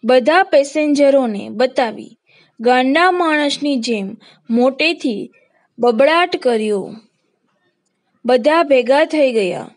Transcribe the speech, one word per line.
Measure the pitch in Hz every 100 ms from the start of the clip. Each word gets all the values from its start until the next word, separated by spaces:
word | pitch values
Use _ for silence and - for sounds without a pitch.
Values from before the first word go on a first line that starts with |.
બધા | 226 254 247 330
પેસેન્જરોને | 381 302 285 311 302 285 277 277 247 202 214
બતાવી, | 214 254 254 240 214 - _ _ _ _ _
ગાંડા | 233 247 262 294 359
માણસની | 359 330 302 285 277 285 269
જેમ | 240 220 196 220 _ _ _
મોટેથી | 226 254 262 311 330 269 202 - _ _ _ _ -
બબડાટ | 240 220 277 330 349 359
કર્યો. | 262 233 214 202 - 220 _ _ _ _ _ _ _ _ _ _ _ _
બધા | 233 254 240 320
ભેગા | 330 269 233 277
થઈ | 320 311 269
ગયા | 226 190 160 -